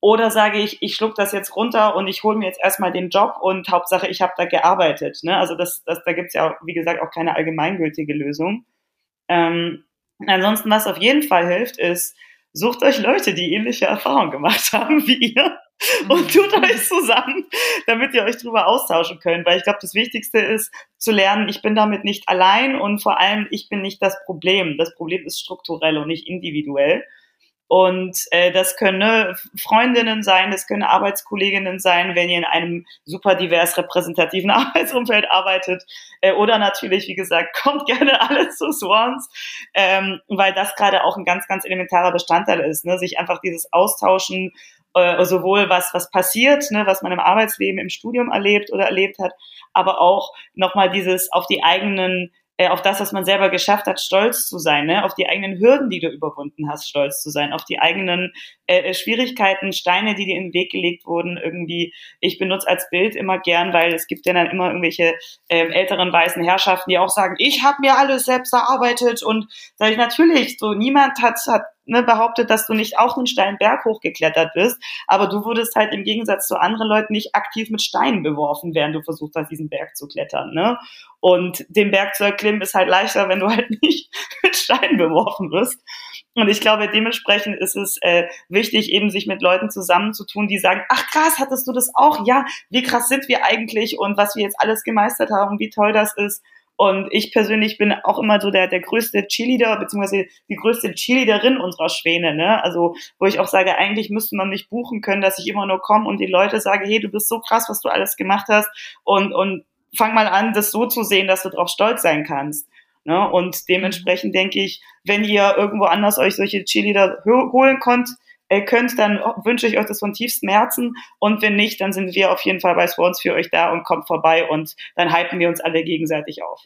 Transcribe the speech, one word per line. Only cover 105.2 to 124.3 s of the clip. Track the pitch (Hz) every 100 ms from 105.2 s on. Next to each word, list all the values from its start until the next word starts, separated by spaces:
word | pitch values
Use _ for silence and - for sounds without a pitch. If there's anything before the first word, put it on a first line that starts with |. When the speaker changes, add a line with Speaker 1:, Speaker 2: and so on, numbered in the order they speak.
Speaker 1:
dass | 196 190
ich | 175
immer | 208 196
nur | 190
komme | - 208 214
und | 202
die | 190
Leute | 180 202 220
sage, | 190 202 196
"Hey, | 220
du | 208
bist | 202 214
so | 226
krass, | - 220 233
was | 208
du | -
alles | - 190 -
gemacht | 190 202 -
hast | 214 208 - - -
und, | - 196 202
und | - 196 185 _ _ _ -
fang | 220
mal | 226 214
an, | 190 220
das | 208 208
so | 214 247
zu | 240
sehen, | 226 202 190
dass | 185
du | 196
drauf | 170 175
stolz | - 208 233
sein | 175 151
kannst." | 151 143 143 147 - _ _ _
Ne? | - 170 196
Und | 185 180 165 -
dementsprechend | 180 185 175 180 180 208
Speaker 2:
Mhm. | 190
Speaker 1:
denke | 190 190
ich, | 196 - _ _
wenn | - 202
ihr | 214 208 196 190
irgendwo | 202 208 196
anders | 180 208 208
euch | 156 208
solche | 202 202
Cheerleader | 196 214 208 202 190 -
hö-, | 202 247 254
holen | 247 269 262
konnt, | 247 247 240 - _ _ _
äh, | 196
könnt, | 202 233 247 240
dann | 208 208
ho-, | 220 214
wünsche | 208 240 233
ich | 208
euch | 214
das | 208
von | 208
tiefstem | 202 240 - 190
Herzen. | 202 240 - 240 247 - _
Und | 208 214
wenn | 214 202
nicht, | 214 -
dann | 196
sind | 190 190
wir | 185 190
auf | 185
jeden | - 185
Fall | 180
bei | 175 175
Swans | - 175 180
für | 185
euch | 170 165
da | 165 170
und | 165
kommt | - 165 -
vorbei | 160 160